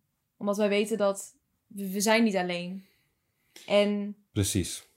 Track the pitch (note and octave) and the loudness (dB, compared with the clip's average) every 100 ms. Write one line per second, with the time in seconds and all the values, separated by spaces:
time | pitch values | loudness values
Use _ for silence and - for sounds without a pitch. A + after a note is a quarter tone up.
0 | _ _ _ - G3+ G3+ G#3 G3+ G#3+ A3 | _ _ _ -8 -4 0 2 2 0 0
1 | G3+ G3 - _ _ _ _ G3+ G3 G3 | 0 0 -8 _ _ _ _ -10 -6 -2
2 | G#3 A3+ A3+ F#3+ F3+ F3 F3 F#3+ - _ | 2 4 4 2 -2 -4 -8 -12 -16 _
3 | _ _ _ _ _ - - G#3 G#3 G#3 | _ _ _ _ _ -14 0 2 2 0
4 | G#3 G3+ _ G#2 F#2+ G2 E2+ - - | -6 -10 _ -2 0 0 -2 -6 -16